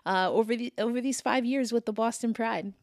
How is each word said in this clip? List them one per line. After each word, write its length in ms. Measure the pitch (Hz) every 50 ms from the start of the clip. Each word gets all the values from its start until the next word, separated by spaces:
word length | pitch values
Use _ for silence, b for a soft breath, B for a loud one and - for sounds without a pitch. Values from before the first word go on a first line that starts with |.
| B
uh, 260 | 175 190 185 185 180
over 240 | - 202 226 214 240
the, 160 | 226 240 240 - -
over 220 | 214 233 240 247
these 200 | 240 269 254 -
five 240 | - 247 254 262 233
years 280 | 240 269 277 254 208 233
with 140 | 233 -
the 60 | 226 208
Boston 420 | 220 220 233 233 - - 233 220
Pride? 380 | - 226 226 220 170 175 202 196 _